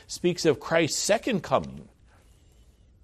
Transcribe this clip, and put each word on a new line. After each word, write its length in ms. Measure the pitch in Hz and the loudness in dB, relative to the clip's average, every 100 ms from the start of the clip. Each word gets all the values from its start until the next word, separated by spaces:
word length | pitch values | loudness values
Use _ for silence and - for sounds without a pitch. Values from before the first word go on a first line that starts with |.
| - | -16
speaks 380 | - 175 175 165 | -4 -2 2 2
of 140 | 131 | 2
Christ's 400 | - 165 160 - | 2 2 2 0
second 420 | - 226 285 196 | 0 0 0 -2
coming, 480 | - 123 69 67 - _ _ _ - _ _ _ _ _ _ _ | 0 0 0 -10 -18 _ _ _ -20 _ _ _ _ _ _ _